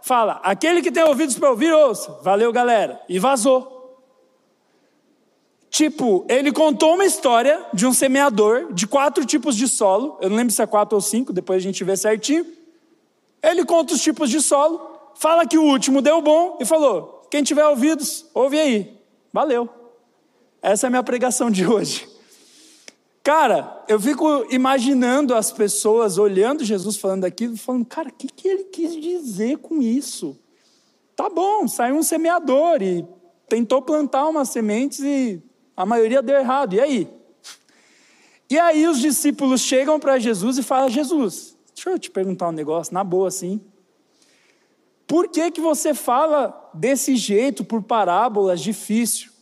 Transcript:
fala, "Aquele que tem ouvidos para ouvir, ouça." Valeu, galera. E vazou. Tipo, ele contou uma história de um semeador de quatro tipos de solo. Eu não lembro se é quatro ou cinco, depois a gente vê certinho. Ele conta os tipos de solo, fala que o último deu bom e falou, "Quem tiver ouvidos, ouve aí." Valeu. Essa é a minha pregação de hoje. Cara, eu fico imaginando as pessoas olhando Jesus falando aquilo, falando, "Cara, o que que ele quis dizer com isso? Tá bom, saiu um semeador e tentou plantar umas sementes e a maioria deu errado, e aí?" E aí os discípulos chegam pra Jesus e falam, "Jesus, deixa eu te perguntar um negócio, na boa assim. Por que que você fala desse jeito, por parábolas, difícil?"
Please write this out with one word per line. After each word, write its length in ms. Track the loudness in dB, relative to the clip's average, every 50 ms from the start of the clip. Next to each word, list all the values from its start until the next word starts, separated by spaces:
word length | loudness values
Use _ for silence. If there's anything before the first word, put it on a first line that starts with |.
fala, 400 | -2 0 2 2 2 0 -2 -2 -2
"Aquele 360 | -2 -2 0 0 2 2 2
que 120 | 0 0 0
tem 100 | 2 4
ouvidos 340 | 4 4 2 0 -2 -2
para 140 | 0 2 2
ouvir, 220 | 2 2 2 2 4
ouça." 480 | 6 4 4 2 -2 -8 -14 -16 -8 -2
Valeu, 300 | 0 2 2 2 2 2
galera. 500 | 0 2 2 2 2 2 0 -4 -10 -12 -6
E 100 | -6 0
vazou. 580 | 0 2 0 2 4 2 2 2 2 -4 -18 -20 -20 -20 -20 _ _ _ _ _ _ _ _ _ _ _ _ _ _ _ _ _ _ _ _ _ _ _ _ _ _ _ _ _ _ _ _ _ _ _
Tipo, 540 | 0 0 0 0 0 -2 0 0 2 0 0 2
ele 220 | 0 2 2 0
contou 440 | 2 2 2 2 4 4 4 4 4
uma 100 | 4 2
história 580 | 0 0 0 0 2 2 4 4 4 2 0 -2 -8 -4
de 120 | -2 0
um 60 | 0 0
semeador 800 | 2 2 2 2 4 2 2 4 4 2 4 4 2 -2 -4 -6
de 140 | -6 -6
quatro 400 | 0 0 2 2 2 0 0 -2
tipos 280 | 0 -2 -2 -2 -2 -2
de 140 | -2 -2 -2
solo. 480 | -2 0 2 2 2 2 0 -4 -8 -6
Eu 100 | -4 -2
não 60 | -2
lembro 160 | 0 -2 -2 0
se 100 | -2 -2
é 40 |
quatro 300 | 0 2 0 0 2 0
ou 60 | -2 -2
cinco, 300 | -2 -4 -4 -4 -2 -6
depois 260 | -8 -4 -2 -2 -2
a 40 | -2
gente 220 | -4 -6 -6 -4
vê 120 | -4 -4
certinho. 500 | -2 0 0 -2 -2 -2 -2 -2 -2 -2 -4 -10 -20 _ _ _ _ _ _ _ _ _ _ _ _ _ _ _ _ 0
Ele 220 | 0 2 2 0
conta 280 | 2 2 0 2 0 -2
os 80 | -2
tipos 300 | 0 0 0 0 0 0
de 100 | 0 0
solo, 400 | 0 2 2 2 2 2 0 -2 -10 -14 -20 -20 -20 -20 _
fala 320 | -2 0 2 4 4 2
que 120 | 4 4 4
o 40 | 4
último 380 | 4 4 2 2 2 0 2
deu 220 | 4 4 2 4 4
bom 340 | 4 4 4 4 0 -2 -6
e 60 | -2
falou, 580 | 0 2 4 4 4 2 0 -4 -8 -20 -20 _ _
"Quem 140 | -2 -2 -2
tiver 200 | 0 2 2 4
ouvidos, 580 | 4 4 4 2 0 0 0 -4 -8 -10 -10 -14 _ _
ouve 240 | 0 0 0 2 2
aí." 400 | 0 2 0 -2 -4 -6 -14 _ _ _ _ _ _ _
Valeu. 380 | _ -2 -2 0 0 -2 -4 -6 -10 -20 -20 -20 _ _ _ _ _ _ _ _ _ _ _ _ _ _
Essa 260 | -2 0 0 0 0
é 20 | 0
a 20 |
minha 120 | 0 -2 -2
pregação 480 | -2 -4 -2 -2 -2 -2 -2 0 0
de 160 | 0 0 2
hoje. 420 | 2 2 0 0 -2 -8 -10 -10 -14 -20 _ _ _ _ _ _ _ _ _ -20 _ _ _ _ -20 _ _ _ _ _ _ _
Cara, 640 | 0 2 4 4 4 2 0 -2 -6 -14 -20 -4
eu 140 | 0 0 0
fico 460 | 2 0 -2 0 2 2 2 0 -2 -2
imaginando 840 | -2 0 0 2 0 0 2 2 2 2 2 2 2 0 0 2 0
as 180 | 0 0 -2 -2
pessoas 640 | -2 -2 -2 -2 -2 0 2 2 2 2 0 0
olhando 480 | 2 0 2 2 2 2 2 0 -2 -2
Jesus 320 | -4 -4 -4 -4 -6 -8
falando 300 | -6 -4 -4 -4 -2 -4
aquilo, 300 | -4 -4 -4 -8 -8 -8
falando, 280 | -10 -8 -6 -4 -4 -4
"Cara, 240 | -4 -6 -10 -10 -10
o 40 | -12
que 140 | _ -14
que 220 | -14 -14 -6 -4 -2
ele 160 | -2 -2 -4
quis 320 | -8 -8 -6 -6 -6 -6 -6
dizer 580 | -6 -6 -6 -6 -8 -10 -8 -6 -4 -4 -4 -6
com 240 | -8 -6 -4 -2 -2
isso? 540 | 0 0 -2 -4 -6 -12 -10 -10 -12 -12 _ _ _ _ _ _ _ _ _ _ _ _ _ _ _ _
Tá 140 | -8 -6 -4
bom, 400 | -2 -2 0 0 0 0 0 -2
saiu 260 | -2 -2 -2 0 0
um 80 | 0 0
semeador 800 | 0 -2 0 0 0 0 0 0 2 2 2 4 4 2 2 0
e 240 | -2 -2 -4 -6 -10 -16 _ _ _ _ _ _ _
tentou 340 | -2 -2 0 2 0 0 2
plantar 440 | 0 0 0 0 0 0 0 0
umas 220 | 0 0 -2 -2 -4
sementes 500 | -4 -4 -2 -2 -2 -2 -2 -4 -4 -6
e 400 | -4 -2 -2 -2 -2 -2 -4 -8 -14 _ _ _ _ _ _
a 100 | -6 -4
maioria 340 | -2 2 2 2 2 2 0
deu 160 | 0 2 0
errado, 380 | 0 2 2 0 0 -2 0 0
e 60 | 0
aí?" 280 | 0 0 0 -2 -4 -6 -10 -20 _ _ _ _ _ -20 -20 _ _ _ _ _ _ _ _ _ _ _ _ _ _ _ _ _ _ _
E 80 | 0 2
aí 300 | 4 4 4 4 4 2
os 100 | 2 2
discípulos 640 | 0 0 0 0 0 -2 -2 0 0 0 0 0
chegam 400 | 0 0 0 0 2 2 0 0
pra 180 | 2 0 0 0
Jesus 400 | 2 -2 -2 -2 -2 -2 -2 -2
e 40 | -2
falam, 260 | -2 0 0 0 0
"Jesus, 640 | 0 -2 -2 -2 -2 -2 -2 -2 -4 -8 -18 -20 _ _ _ _ _
deixa 160 | -12 -8 -6
eu 80 | -6 -6
te 120 | -6 -8
perguntar 380 | _ -6 -4 -4 -4 -4 -4 -6
um 40 | -6
negócio, 420 | -6 -6 -4 -4 -4 -4 -6 -6
na 100 | -6 -4
boa 240 | -2 0 0 0 -2
assim. 320 | -4 -6 -8 -6 -8 -8 -10 _ _ _ _ _ _ _ _ _ _ _ _ _ _ _ _ _ _ _ _ _ _ _ _ _ _ _ _
Por 220 | _ 0 0 0 0
que 220 | -2 -2 -2 -2
que 100 | -4 -4
você 340 | -2 -2 -2 0 0 -2 -4
fala 760 | -2 -2 0 0 2 2 2 0 0 -2 -2 -6 -10 -20 -20 _
desse 420 | -4 -2 0 0 0 0 -2 -2
jeito, 480 | -2 0 0 0 2 2 0 -2 -4 -8
por 180 | -6 -6 -6 -4
parábolas, 800 | -2 0 0 2 2 2 2 2 0 0 0 0 0 0 -2
difícil?" 680 | -2 -6 -6 -8 -6 -4 -2 -2 0 -2 -4 -6 -8 -14 _ _